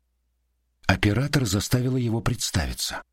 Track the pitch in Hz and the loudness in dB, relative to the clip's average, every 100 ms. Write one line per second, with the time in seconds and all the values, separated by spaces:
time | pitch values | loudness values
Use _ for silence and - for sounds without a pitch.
0 | _ _ _ _ _ _ _ _ - 95 | _ _ _ _ _ _ _ _ -2 2
1 | 104 104 139 143 120 101 - 123 127 131 | 2 2 0 0 0 0 0 0 2 0
2 | 117 113 - 117 - - 67 60 - - | 0 0 -2 -2 -2 -2 -2 -4 -6 -6
3 | - | -12